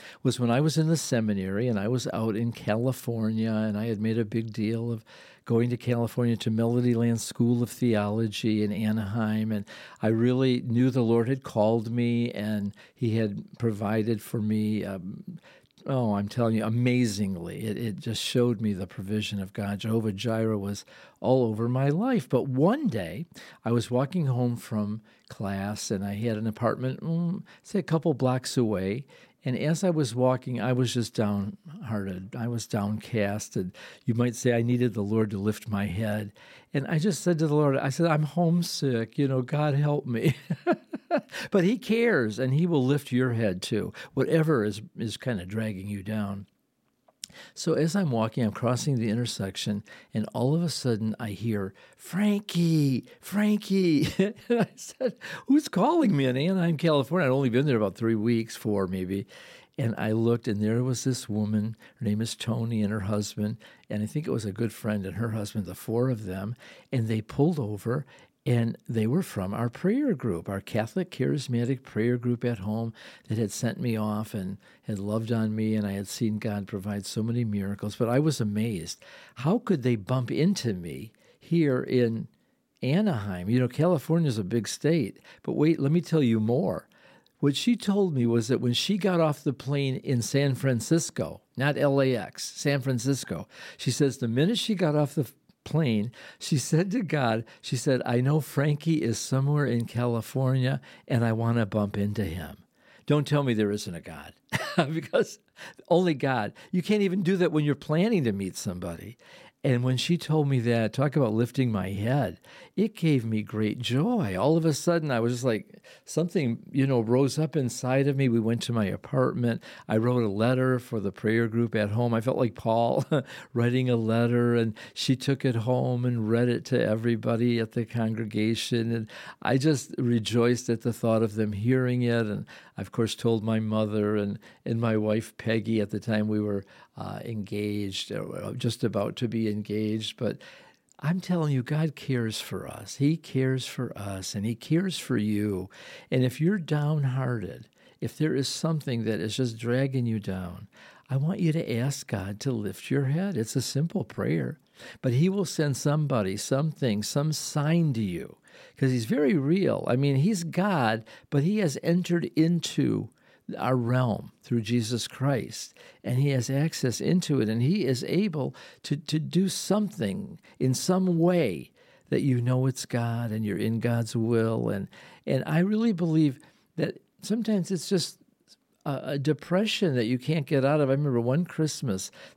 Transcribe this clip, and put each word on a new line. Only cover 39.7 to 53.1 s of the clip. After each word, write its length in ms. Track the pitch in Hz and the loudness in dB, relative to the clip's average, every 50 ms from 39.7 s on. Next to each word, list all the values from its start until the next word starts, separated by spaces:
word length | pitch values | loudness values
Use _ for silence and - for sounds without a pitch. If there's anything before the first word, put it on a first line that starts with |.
| 135 | 2
help 300 | 143 147 147 147 143 - | 2 2 2 0 0 -2
me." 300 | 131 117 113 - - - - - - 160 - - | -2 -2 2 2 2 0 0 -4 -8 -8 -4 0
<laughs> 100 | 349 - - - - - - _ - 349 269 - - - - - - | 0 0 0 -2 -12 -14 -12 _ -2 -2 -2 -2 -4 -12 -12 -8 0
But 140 | - 196 170 | 2 4 4
he 140 | 190 254 208 | 4 2 0
cares, 600 | - - 220 233 233 240 208 143 117 107 101 110 | 0 -2 0 2 4 4 4 2 2 0 0 -2
and 140 | 131 127 131 | 0 2 2
he 140 | 151 175 | 2 2
will 180 | 175 170 143 127 | 4 4 2 4
lift 280 | 127 143 143 - - 123 | 4 2 0 0 0 0
your 200 | 123 127 127 117 | 2 2 2 2
head 300 | 113 117 101 90 90 - | 2 0 0 0 -2 -4
too, 300 | - 117 104 90 92 - - - - - | -2 -2 -2 -2 -4 -8 -12 -16 -8 -2
whatever 520 | 131 131 - 160 165 156 160 156 120 104 | 0 0 2 4 2 4 4 2 2 2
is, 180 | 107 101 104 110 - - - | 0 -2 -6 -10 -14 -10 -8
is 180 | 117 110 - | -8 -6 -6
kinda 300 | - - 131 117 95 98 | -6 -4 -4 -4 -4 -6
dragging 400 | 90 104 110 113 110 101 92 95 | -6 -4 -4 -4 -4 -6 -6 -8
you 160 | 101 104 98 92 | -6 -8 -6 -6
down. 440 | 107 107 107 104 101 98 101 101 _ _ _ _ _ _ _ _ _ _ _ _ _ _ - - - - - - - - | -6 -4 -4 -4 -4 -6 -8 -12 _ _ _ _ _ _ _ _ _ _ _ _ _ _ -16 -16 -16 -16 -20 -20 -20 -14
So 200 | - - 170 - | -6 -2 0 0
as 200 | 120 151 165 151 | 2 2 0 0
I'm 160 | 202 190 147 | 0 0 0
walking, 340 | 123 113 110 113 - 135 120 | 0 0 0 0 0 0 0
I'm 80 | 107 101 | 0 0
crossing 440 | - 127 117 123 120 - 151 135 | 0 0 0 0 0 0 0 0
the 120 | 117 113 110 | 0 0 0
intersection, 720 | 104 120 123 113 - - 101 95 - - - 110 104 104 - - - - - _ - | 0 0 -2 -2 -4 -4 -6 -6 -6 -6 -4 -4 -4 -4 -6 -10 -20 -20 -18 _ -4
and 160 | 110 104 - - | -4 -4 -4 -2
all 200 | 117 120 131 151 | 0 0 2 2
of 80 | 165 175 | 2 0
a 60 | 160 | -2
sudden 460 | - - - 127 113 101 110 110 107 - | -4 -2 0 0 0 0 0 -4 -4 -4
I 120 | 123 107 | -6 -6
hear, 440 | 101 95 107 117 107 101 98 98 - - - - _ | -6 -4 -4 -2 -2 -2 -4 -6 -8 -14 -20 -20 _
"Frankie, 1120 | _ - - 170 180 208 208 208 202 208 - - 175 170 165 165 156 147 139 127 110 - - | _ -16 -6 -2 0 2 2 2 0 -2 -4 0 2 2 4 4 4 4 4 2 0 -2 -6